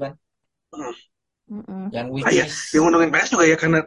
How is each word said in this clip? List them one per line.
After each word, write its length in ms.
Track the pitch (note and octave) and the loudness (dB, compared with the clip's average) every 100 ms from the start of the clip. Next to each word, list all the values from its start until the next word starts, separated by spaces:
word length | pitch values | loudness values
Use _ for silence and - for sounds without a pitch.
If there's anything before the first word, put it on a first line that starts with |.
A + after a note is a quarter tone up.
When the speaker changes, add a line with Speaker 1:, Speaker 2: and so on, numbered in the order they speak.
| C#3 | -10
Speaker 1:
kan? 80 | D3 _ _ _ _ _ | -12 _ _ _ _ _
Speaker 2:
Mm. 200 | - - - _ _ _ _ _ | -14 -12 -14 _ _ _ _ _
Speaker 3:
Mm-mm. 420 | G#3 - F#3+ F#3+ A#2+ | -16 -14 -12 -8 -8
Speaker 1:
Yang 120 | B2 C3+ | -8 -4
which 120 | - | 0
Speaker 2:
Ah, 40 | F3 | 0
iya, 100 | D#3+ | 0
Speaker 1:
is 100 | - - | -6 -2
Speaker 2:
yang 80 | D3+ | 2
menguntungkan 280 | E3 E3+ E3 | 4 4 2
Perez 160 | D#3 - | 2 0
juga 120 | A#3 D#3+ | 4 4
ya, 40 | D#3+ | 4
karena 180 | D#3+ D#3+ | 2 0